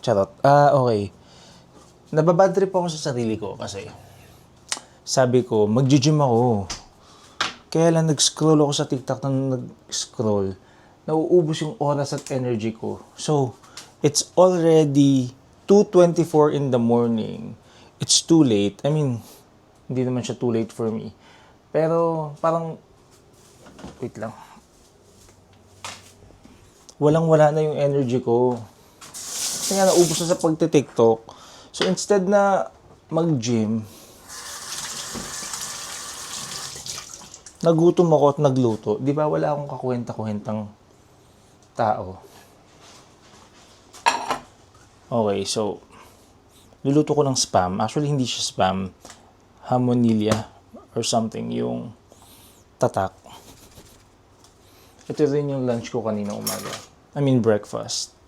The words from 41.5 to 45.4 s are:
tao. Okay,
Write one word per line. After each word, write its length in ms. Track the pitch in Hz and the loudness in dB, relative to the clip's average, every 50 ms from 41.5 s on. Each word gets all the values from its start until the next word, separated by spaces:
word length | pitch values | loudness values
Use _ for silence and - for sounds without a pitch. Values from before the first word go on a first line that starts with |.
| _ _ _ _ _ - | _ _ _ _ _ -4
tao. 400 | 120 107 110 113 104 90 92 87 - - - - - - - _ _ _ _ - - - - - - _ _ _ _ - - - - - _ - - - - _ _ - - - - - - - - - - - - - - _ - _ _ - - _ _ _ _ | -2 -2 -2 -2 -6 -12 -14 -16 -20 -20 -20 -20 -20 -20 -20 _ _ _ _ -20 -20 -20 -20 -20 -20 _ _ _ _ -20 -20 -20 -20 -20 _ -20 -20 -20 -20 _ _ -20 -20 -4 -2 -2 -2 -2 -6 -8 -8 -10 -10 -20 -20 _ -20 _ _ -20 -20 _ _ _ _
Okay, 400 | - 131 117 110 104 98 98 | -4 -2 0 0 0 0 -2